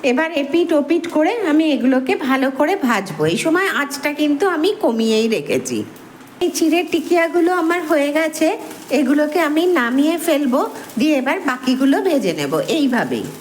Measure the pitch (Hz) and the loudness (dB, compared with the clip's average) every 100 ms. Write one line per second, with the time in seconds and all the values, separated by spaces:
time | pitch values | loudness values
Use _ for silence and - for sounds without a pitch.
0 | 262 262 320 320 269 339 339 302 277 330 | 0 0 0 -2 -2 0 2 0 2 -2
1 | - 302 320 466 359 302 320 262 247 262 | 0 0 0 0 0 2 2 2 2 2
2 | 269 403 269 262 269 269 302 392 254 208 | 0 -2 0 0 0 0 0 0 0 -2
3 | 190 156 156 175 320 339 381 262 277 - | -4 -2 0 0 0 0 0 -2 -4 -4
4 | 294 294 302 285 392 330 359 415 311 226 | -6 -2 0 2 0 2 0 0 0 0
5 | 226 220 226 202 - 127 113 117 104 - | 2 2 2 -2 -2 -4 -2 -6 -6 -14
6 | - - - - 359 - 320 330 330 339 | -20 -20 -20 -4 -2 0 2 2 0 -2
7 | 311 339 330 349 339 359 320 359 311 311 | 2 2 2 2 2 2 0 -2 0 0
8 | 285 294 320 311 320 440 - - - 277 | 2 0 -2 0 0 0 -8 -16 -2 0
9 | 254 294 294 302 311 302 359 339 240 262 | 2 2 2 0 0 2 2 2 2 2
10 | 302 330 339 294 285 262 440 - - - | 2 0 0 0 2 0 -2 -6 -10 -2
11 | 294 285 247 349 320 254 262 262 269 339 | 2 2 0 -2 -4 -2 -2 2 2 2
12 | 381 285 196 156 143 156 139 311 277 240 | 2 0 0 -2 -2 -2 0 0 0 0
13 | - 240 170 - | -2 -4 -6 -12